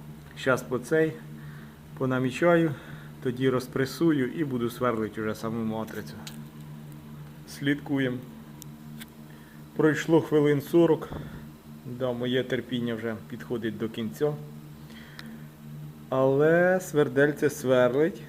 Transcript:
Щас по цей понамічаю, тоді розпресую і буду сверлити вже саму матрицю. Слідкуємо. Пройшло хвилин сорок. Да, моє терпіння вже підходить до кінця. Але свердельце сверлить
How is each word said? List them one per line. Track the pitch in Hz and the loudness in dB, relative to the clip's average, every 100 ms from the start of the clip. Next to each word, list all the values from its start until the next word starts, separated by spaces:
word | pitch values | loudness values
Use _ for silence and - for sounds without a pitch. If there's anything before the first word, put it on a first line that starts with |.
| - - - - | -16 -16 -16 -4
Щас | 131 120 | 2 2
по | - 123 | 0 -4
цей | - 160 160 - - - - - - - - - | 2 2 2 0 -12 -14 -14 -14 -16 -18 -16 -4
понамічаю, | 131 127 131 117 170 170 165 131 - - - - | 0 2 0 2 6 6 4 0 -8 -14 -14 -6
тоді | 131 123 131 | -4 0 2
розпресую | 127 123 131 131 - 170 147 123 | 2 0 -2 -2 2 2 4 0
і | 165 | -2
буду | 147 123 117 | -2 0 -2
сверлити | 117 123 113 107 107 | 0 0 0 -2 -4
вже | 107 | -4
саму | 107 113 117 | -4 -4 -4
матрицю. | 110 110 110 107 - - - - 73 - - - - - - - - - - | -4 -4 -6 -10 -10 -12 -12 -14 -14 -16 -16 -16 -16 -16 -16 -16 -16 -16 -16
Слідкуємо. | - 139 143 147 139 131 123 - - - - - - 76 73 - - - - - - - - | -4 0 0 0 0 0 -2 -8 -16 -16 -14 -14 -14 -16 -14 -16 -18 -18 -18 -20 -20 -8 2
Пройшло | 156 147 - 160 | 4 4 4 4
хвилин | 160 156 147 143 | 6 6 6 4
сорок. | 135 170 165 156 - - - - - - - - 127 123 | 4 6 6 6 0 -10 -10 -12 -14 -16 -18 -14 -10 -4
Да, | 127 | -2
моє | 120 123 127 | 0 2 2
терпіння | 127 127 113 123 120 | 2 -2 -2 -2 -2
вже | 113 117 110 - | -2 -4 -4 -8
підходить | 117 - 120 110 101 | -12 -4 -2 -2 -2
до | 110 | -4
кінця. | 117 110 - 147 147 - - - - - - - - - - - - - - - - - | -4 -6 -2 -2 -2 -8 -14 -16 -16 -16 -16 -16 -16 -14 -14 -16 -16 -16 -14 -14 -16 -2
Але | 131 135 135 151 170 180 185 | 2 4 6 6 6 6 2
свердельце | 185 147 143 131 147 147 147 | 2 2 2 4 4 4 0
сверлить | - 127 127 123 127 165 - | 2 4 6 6 6 2 0